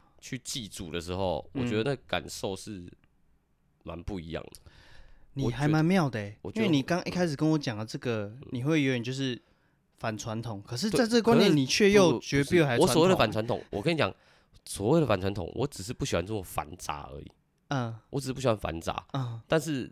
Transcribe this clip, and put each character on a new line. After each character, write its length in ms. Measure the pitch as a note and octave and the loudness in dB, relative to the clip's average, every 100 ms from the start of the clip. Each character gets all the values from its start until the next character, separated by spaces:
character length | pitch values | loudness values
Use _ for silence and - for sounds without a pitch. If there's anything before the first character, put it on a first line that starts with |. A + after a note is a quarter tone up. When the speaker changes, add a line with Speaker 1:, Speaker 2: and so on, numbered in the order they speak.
| _ _ | _ _
Speaker 1:
去 160 | - B2+ | -12 -12
祭 280 | - - G2+ | -8 -10 -10
祖 240 | - F2 | -12 -8
的 100 | E2+ | -6
时 140 | E2 | -4
候， 340 | F2+ F#2+ D#2 - | -2 -2 -2 -6
Speaker 2:
嗯。 80 | C3+ | -6
Speaker 1:
我 60 | B2 | -2
觉 140 | A2 | -2
得 100 | A#2 | -2
那 80 | C3+ - | -4 -4
感 220 | F2+ D#2 | -6 -6
受 260 | - A2 | -8 -6
是 300 | F#2+ - G2+ F2 - _ _ _ _ _ _ _ _ | -6 -10 -14 -16 -20 _ _ _ _ _ _ _ _
蛮 180 | F2 E2+ | -14 -12
不 180 | F2 G2 | -8 -10
一 120 | E2 | -8
样 100 | D#2 | -10
的。 180 | - - - - - - - - - | -10 -16 -20 -20 -20 -20 -20 -20 -12
Speaker 2:
你 160 | C3+ C3 | -4 -4
还 180 | A#2+ D3 | 0 0
蛮 140 | D#3 | 2
妙 280 | D#3+ F#3+ C#3+ | 4 2 2
的 80 | A2 | -2
欸， 180 | G2+ G#2+ | -8 -10
Speaker 1:
我 80 | - | -10
觉 100 | G#3+ | -2
得 60 | G#3+ | 2
Speaker 2:
因 40 | |
为 60 | C#3+ | 2
你 60 | |
刚 200 | B2 E3+ - | 2 -2 -2
一 40 | |
开 160 | F3 F3+ | -2 -2
始 100 | C#3 | 0
跟 120 | D#3 | 2
我 100 | D#3 | 2
讲 200 | C#3 G#2+ | -2 -6
的 80 | A2 | -8
这 100 | C#3 | -6
个， 280 | B2+ A2+ G2+ | -4 -4 -6
Speaker 1:
嗯。 220 | A#2+ - | -10 -10
Speaker 2:
你 140 | A#2+ | -4
会 180 | C3+ D#3+ | 0 2
有 100 | C3+ | 2
点 100 | B2+ | 0
就 80 | A2+ | -2
是 300 | C3 C3+ A#2+ - _ _ _ _ _ | -4 -4 -6 -12 _ _ _ _ _
反 220 | A#2 A2 | -6 -6
传 240 | A#2 A2 | -6 -8
统， 180 | A#2 G2+ | -8 -10
可 160 | - A#2+ | -10 -4
是 140 | G#3 | 0
在 160 | G3+ A3+ | 2 4
这 100 | A#3 | 4
个 60 | |
观 160 | G#3+ A3+ | 6 6
念， 100 | G3+ | 6
Speaker 1:
对， 60 | |
可 0 | |
是 60 | D3+ | 6
Speaker 2:
你 40 | |
却 260 | C3 - G3+ | 4 4 6
又 280 | G3+ F3 A#2 | 8 6 4
觉 180 | - C#3 | 0 0
得 120 | C#3+ | 4
比 80 | F3 | 4
我 80 | D3 | 4
还 100 | A#2+ | 4
传 20 | |
统。 80 | E3+ | 6
Speaker 1:
不， 0 | |
不 0 | |
是， 40 | |
我 20 | |
所 100 | A#2+ | 6
谓 40 | F3+ | 6
的 80 | F3+ | 6
反 160 | A2+ | 4
传 140 | G#2+ A2+ | 2 -2
统， 160 | G#2 - | -4 -4
我 100 | F#2+ | -4
跟 140 | C#3 | 0
你 20 | D#3+ | 2
讲， 180 | G#2 - _ _ _ _ - | 0 -2 _ _ _ _ -14
所 240 | - G#2 | -4 2
谓 100 | E3 | 4
的 60 | C3+ | 4
反 120 | G2 | 2
传 140 | F#2+ | 0
统， 180 | G2+ E2 | -4 -6
我 120 | - C#3+ | -4 -4
只 160 | - | -6
是 120 | F#2+ | -10
不 100 | B2 | -6
喜 100 | C#3 | -2
欢 120 | F2+ F2+ | -2 -2
这 80 | |
种 100 | G#2+ | -6
繁 240 | F2+ - D2+ F2 | -6 -8 -8 -10
杂 320 | - D2 C#2+ | -10 -10 -10
而 60 | C#2+ | -14
已。 100 | - - _ _ _ | -16 -20 _ _ _
Speaker 2:
嗯。 280 | C#3 A#2 A2+ _ | -4 -4 -8 _
Speaker 1:
我 100 | C#3+ | -6
只 60 | C3 | -6
是 60 | |
不 80 | C3 | 0
喜 80 | B2+ | 0
欢 100 | G#2+ | 0
繁 200 | - E2 | -2 -4
杂。 260 | E2 - - | -4 -6 -6
Speaker 2:
嗯。 280 | C#3 B2 A#2 - | -6 -6 -8 -2
Speaker 1:
但 120 | D#3+ | -2
是 320 | D#3 C#3 G2 | 0 -4 -6